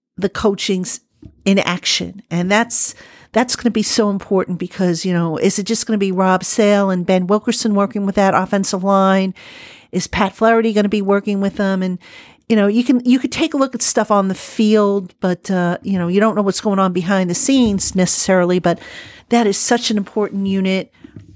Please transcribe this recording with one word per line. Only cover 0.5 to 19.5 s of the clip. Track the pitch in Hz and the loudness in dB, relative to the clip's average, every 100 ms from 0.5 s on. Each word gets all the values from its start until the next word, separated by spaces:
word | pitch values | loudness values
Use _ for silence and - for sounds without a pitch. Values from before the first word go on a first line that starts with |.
| 196 - 185 180 - _ _ - _ 196 | 0 -2 -4 -4 -10 _ _ -20 _ 0
in | 196 | 0
action. | - 175 - - 180 202 - | 0 -4 -4 -4 -6 -14 -8
And | 170 180 | -4 0
that's, | 208 233 - - - - - - | 0 0 -2 -4 -8 -20 -20 -4
that's | - 254 - | -2 -2 -2
gonna | 240 | -2
be | 214 | 0
so | 208 - 208 | 0 0 0
important | 196 - 190 180 180 | -2 -2 -2 -2 -6
because, | 180 - 180 165 190 | -8 -2 -2 -2 -2
you | |
know, | 175 170 156 | -2 -2 0
is | 196 202 | 0 0
it | 190 | -2
just | 226 - | -4 -2
gonna | 214 | -2
be | 196 | -2
Rob | 185 185 185 | 0 0 0
Sale | - - 208 202 196 | -2 0 2 4 2
and | 185 175 | 0 0
Ben | 185 180 | 0 2
Wilkerson | 208 233 226 226 202 | 0 0 -2 0 0
working | 202 208 196 | 0 -2 -2
with | 202 | 0
that | 196 | 2
offensive | 180 185 202 190 190 | 2 0 -2 -2 -2
line? | 190 196 190 190 190 - - - - - - | 0 2 4 2 0 -6 -16 -20 -20 -20 -8
Is | 180 - | -6 -4
Pat | 180 196 | -2 -2
Flaherty | - 226 226 226 | 0 2 2 2
gonna | 208 202 | 2 2
be | 214 | 0
working | 196 202 208 202 | 0 0 0 -2
with | 196 190 | -2 -2
them? | 196 190 | -2 0
And, | 185 180 - - - _ - | -2 -6 -12 -20 -20 _ 0
you | 214 | 2
know, | 202 | 2
you | 220 | 2
can, | 240 247 247 | 2 2 4
you | 254 | 2
could | - | 0
take | - 320 | -2 -2
a | 285 | 0
look | 269 | -2
at | 233 | -2
stuff | - - 208 | -2 0 2
on | 202 190 | 2 0
the | - | -4
field, | - - 214 214 202 202 180 _ | -6 0 2 4 2 0 -6 _
but, | 185 180 - | -4 -4 -4
uh, | 185 175 175 | -2 -2 -2
you | - 190 | -4 -2
know, | 170 | 0
you | 190 | 2
don't | 220 202 | 2 2
know | |
what's | 196 - | 0 0
going | 220 196 | 0 0
on | 190 | 0
behind | 180 175 196 180 | 0 0 0 0
the | 170 | -2
scenes | - 269 226 196 - 185 | 2 2 2 0 0 0
necessarily, | 180 - - 185 175 180 | 2 0 2 2 4 2
but | 170 170 - - - - - | 0 -2 -6 -20 -20 -14 -2
that | 233 | 0
is | 214 | 2